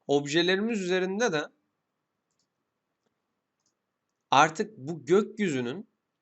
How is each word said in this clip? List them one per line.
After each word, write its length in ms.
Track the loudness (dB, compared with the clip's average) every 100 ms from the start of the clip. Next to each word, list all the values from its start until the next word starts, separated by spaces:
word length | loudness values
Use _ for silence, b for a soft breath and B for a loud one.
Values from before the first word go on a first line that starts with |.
| 0
objelerimiz 760 | 0 2 0 2 0 0 -2
üzerinde 500 | -2 -2 -2 -2 -2
de 120 | -2 -6 _ _ _ _ _ _ _ _ _ _ _ _ _ _ _ _ _ _ _ _ _ _ _ _ _ _ _ 0
artık 460 | 4 4 2 -8 -8
bu 280 | -12 -10 2
gökyüzünün 840 | 2 2 -4 -2 -2 -4 -6 -12 _ _ _